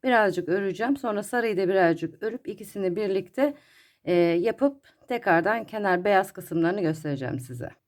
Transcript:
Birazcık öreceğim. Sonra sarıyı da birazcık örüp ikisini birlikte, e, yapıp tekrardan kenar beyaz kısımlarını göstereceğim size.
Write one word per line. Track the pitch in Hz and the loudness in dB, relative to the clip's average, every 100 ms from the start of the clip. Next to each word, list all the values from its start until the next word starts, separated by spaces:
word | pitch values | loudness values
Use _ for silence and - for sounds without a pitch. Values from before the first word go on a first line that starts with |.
Birazcık | 262 240 208 175 156 | 4 4 4 2 -2
öreceğim. | 185 196 170 233 277 | -2 -2 -4 -2 -2
Sonra | 247 208 | -2 -4
sarıyı | 202 247 233 190 | -2 -2 -2 0
da | 190 | 0
birazcık | 190 175 165 160 - | 4 4 2 -4 -6
örüp | 220 233 - | -8 -8 -10
ikisini | 202 208 202 190 175 | -12 -12 -6 -4 -2
birlikte, | 208 190 190 - 285 285 _ _ _ _ | -2 -2 -4 -2 -2 -2 _ _ _ _
e, | - | 0
yapıp | 175 170 170 202 220 277 277 _ _ _ | 2 4 2 0 2 0 -2 _ _ _
tekrardan | 240 220 170 170 226 220 | -6 2 2 4 -2 -4
kenar | 220 202 180 190 | -4 0 2 4
beyaz | 196 196 | 2 2
kısımlarını | - 175 165 165 202 | -6 -6 0 0 2
göstereceğim | 170 160 156 139 127 123 | -2 -2 -4 -4 -4 -6
size. | - 120 - - | -8 -12 -12 -14